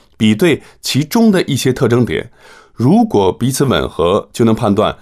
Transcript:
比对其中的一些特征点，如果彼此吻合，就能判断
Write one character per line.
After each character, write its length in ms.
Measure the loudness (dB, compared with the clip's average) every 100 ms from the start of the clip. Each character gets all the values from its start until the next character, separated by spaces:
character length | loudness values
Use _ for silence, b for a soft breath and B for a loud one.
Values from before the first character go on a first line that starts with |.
| b -2
比 180 | 0 2
对 260 | 0 0 B B
其 220 | -4 -4
中 280 | -2 2 2
的 100 | 2
一 120 | -2 -2
些 180 | -2
特 140 | -2 0
征 180 | 0 0
点， 260 | -4 -8 B B B B
如 300 | -2 2 2
果 300 | 2 2 0
彼 160 | 0 -6
此 140 | -2
吻 260 | 0 0 -2
合， 400 | -2 0 0 -4
就 140 | -2 0
能 80 |
判 220 | 0 0 0
断 200 | 0 -4